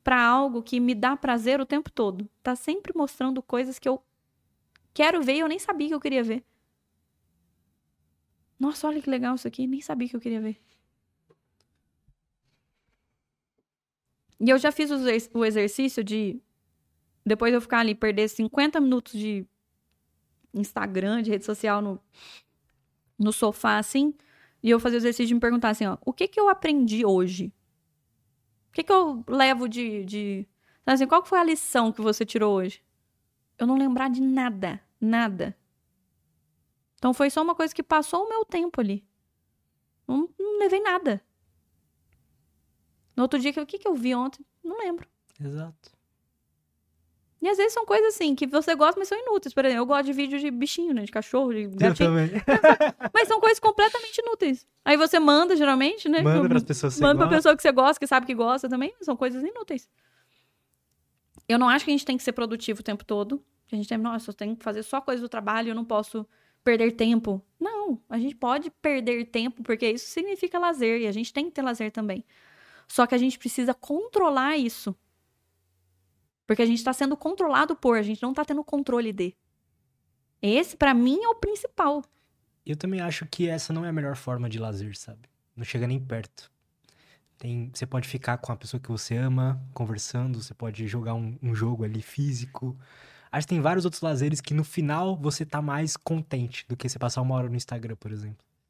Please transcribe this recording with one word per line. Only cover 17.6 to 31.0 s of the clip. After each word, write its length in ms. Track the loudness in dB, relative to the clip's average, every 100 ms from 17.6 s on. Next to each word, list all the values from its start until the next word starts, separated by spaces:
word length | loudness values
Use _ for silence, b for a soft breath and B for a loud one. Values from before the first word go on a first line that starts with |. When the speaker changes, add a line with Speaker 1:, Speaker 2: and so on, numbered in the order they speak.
Speaker 1:
ficar 180 | 2 0
ali, 160 | 0
perder 340 | 0 0 0 0
cinquenta 500 | -2 -2 2 2 2
minutos 320 | 2 2 -2 -6
de 280 | -4 -6 -8 _ _ _ _ _ _ _ _ _ _
Instagram, 720 | -6 -4 -4 -4 -2 0 0
de 80 | 0
rede 140 | -2
social 360 | -4 -4 -2 0
no, 180 | -2 -6 _ B B B B _ _ _ _ _ _ -2
no 140 | 0
sofá, 460 | 2 0 0 0 0
assim, 340 | 0 0 0 -2 b b b b
e 60 | 2
eu 100 | 4
fazer 180 | 4 0
o 20 |
exercício 280 | 0 0 2
de 60 |
me 60 | 2
perguntar 300 | 2 2 0
assim, 160 | 0 -2
ó, 100 | -4
"O 80 | -6
que 160 | -2 -2
que 100 | 2
eu 100 | 4
aprendi 540 | 4 2 2 2 2 4
hoje? 440 | 4 2 -2 -8 -10 _ _ _ _ _ _ _ _ _ _ _
O 40 |
que 80 | -6
que 100 | 2
eu 320 | 4 4 -2 -2
levo 400 | 2 2 2 -2
de, 360 | -4 -6 -6
de, 420 | -6 -6 -6 -6 -10 _ _ _
assim, 220 | 2 2